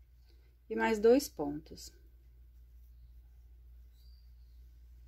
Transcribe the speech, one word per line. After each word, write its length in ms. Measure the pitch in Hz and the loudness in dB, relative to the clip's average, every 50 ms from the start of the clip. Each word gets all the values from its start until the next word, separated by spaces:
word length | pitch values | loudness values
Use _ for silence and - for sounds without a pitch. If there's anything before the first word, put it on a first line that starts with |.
| - - - - - - - - - - - _ _ - | -20 -20 -20 -20 -20 -20 -20 -20 -20 -20 -20 _ _ -6
E 60 | 220 | -2
mais 220 | 226 226 226 226 | 0 0 0 2
dois 300 | 208 202 226 247 277 277 | 4 6 6 6 6 2
pontos. 680 | - - - 147 143 147 156 - - - - - - - - - - - - - - - - - - - - - - - - - - - - - - - - - - - - - - - - - - - - - - - - - - - - - - - - - - - - - - - - - - - - - | -2 -8 -8 -8 -6 -8 -10 -12 -16 -20 -20 -20 -20 -20 -20 -20 -20 -20 -20 -20 -20 -20 -20 -20 -20 -20 -20 -20 -20 -20 -20 -20 -20 -20 -20 -20 -20 -20 -20 -20 -20 -20 -20 -20 -20 -20 -20 -20 -20 -20 -20 -20 -20 -20 -20 -20 -20 -20 -20 -20 -20 -20 -20 -20 -20 -20 -20 -20 -20 -20 -20 -20 -20 -20 -20 -20